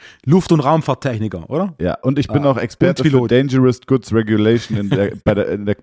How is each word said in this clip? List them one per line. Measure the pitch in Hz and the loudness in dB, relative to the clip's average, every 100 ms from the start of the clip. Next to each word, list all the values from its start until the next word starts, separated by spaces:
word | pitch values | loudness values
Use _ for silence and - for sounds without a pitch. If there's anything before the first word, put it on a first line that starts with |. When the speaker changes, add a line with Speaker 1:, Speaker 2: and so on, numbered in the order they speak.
| - | -20
Speaker 1:
<laughs> | - | -8
Speaker 2:
Luft- | 127 180 - | 0 2 4
und | 160 | 2
Raumfahrttechniker, | 131 160 151 127 139 110 107 90 - | 2 0 0 -4 -4 -4 -6 -8 -8
oder? | 151 196 151 | -6 -6 -4
Speaker 1:
Ja, | 87 - | -4 -2
und | 131 139 | -2 -2
ich | - | -2
bin | - 143 | 0 0
Speaker 2:
Ah. | |
Speaker 1:
auch | 113 | 0
Experte | 117 - 180 - | -4 0 0 2
Speaker 2:
Und | 147 | 2
Speaker 1:
für | 131 | 2
Speaker 2:
Pilot. | 113 | 4
Speaker 1:
Dangerous | 123 139 131 127 117 | 2 2 2 2 0
Goods | - 131 - | -2 -2 0
Regulation | 113 107 107 107 117 - 107 | -2 2 2 2 0 -2 -6
in | 101 | -2
der, | 95 101 - | -2 -2 -2
Speaker 2:
<laughs> | |
Speaker 1:
bei | - | -2
der, | 101 - | -2 -2
in | 101 104 | -4 -4
der, | 101 | -4